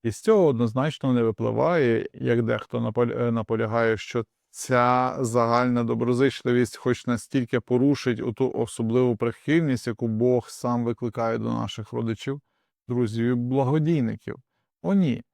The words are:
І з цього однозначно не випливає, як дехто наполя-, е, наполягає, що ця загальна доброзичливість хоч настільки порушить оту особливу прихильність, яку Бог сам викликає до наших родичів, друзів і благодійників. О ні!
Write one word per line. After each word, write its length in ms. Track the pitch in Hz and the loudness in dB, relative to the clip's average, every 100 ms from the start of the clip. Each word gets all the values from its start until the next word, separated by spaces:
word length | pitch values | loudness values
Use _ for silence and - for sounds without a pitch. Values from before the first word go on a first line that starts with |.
І 80 | 113 | -6
з 100 | - | -4
цього 260 | - 220 165 | 2 4 4
однозначно 680 | 117 120 123 147 - 135 | 4 0 0 -2 -2 0
не 100 | 123 | 2
випливає, 840 | 113 107 113 113 143 175 127 113 - | 2 0 -2 0 0 2 2 2 -2
як 280 | 127 127 117 | -6 0 0
дехто 380 | 113 113 - 120 | 0 -2 -4 -4
наполя-, 480 | 117 110 120 117 120 | -2 0 -2 0 -2
е, 40 | |
наполягає, 640 | 117 104 113 113 117 113 110 | -2 -2 -2 0 2 2 0
що 280 | - 120 110 _ _ | -2 -6 -6 _ _
ця 680 | - - 127 123 127 127 - | -16 0 4 4 2 0 -2
загальна 640 | 123 120 117 120 127 120 | 0 2 4 4 2 0
доброзичливість 920 | 117 117 120 123 135 - 123 123 123 - | 0 -2 0 2 2 0 0 2 0 -2
хоч 300 | 127 123 - | -2 -2 -2
настільки 540 | 120 - 139 120 123 | -4 -2 -4 0 -4
порушить 600 | - 123 139 139 127 113 | 0 2 2 2 -2 -2
оту 320 | - 107 131 | -4 -2 -2
особливу 640 | - 117 - 110 120 127 113 | -2 -6 -4 0 2 2 0
прихильність, 680 | 117 - - 160 156 123 - | -4 -4 0 0 2 -2 -4
яку 220 | 107 120 | -4 -4
Бог 400 | 110 123 123 - | 0 2 2 -2
сам 360 | - 123 120 | -8 -4 -2
викликає 540 | 117 117 120 117 113 113 | -2 -4 -6 -4 -2 -2
до 140 | 113 | -4
наших 400 | 117 110 - 107 | -4 -6 -10 -8
родичів, 480 | 120 113 107 - 139 _ _ _ _ - | -6 -4 -4 -6 -8 _ _ _ _ -6
друзів 380 | 123 117 113 117 | -2 -2 0 0
і 80 | |
благодійників. 1000 | 123 123 131 127 156 151 165 113 107 - - _ _ _ _ | 0 0 0 2 0 2 0 0 -4 -10 -14 _ _ _ _
О 120 | 170 | 0
ні! 280 | 196 165 117 - | 2 2 0 -6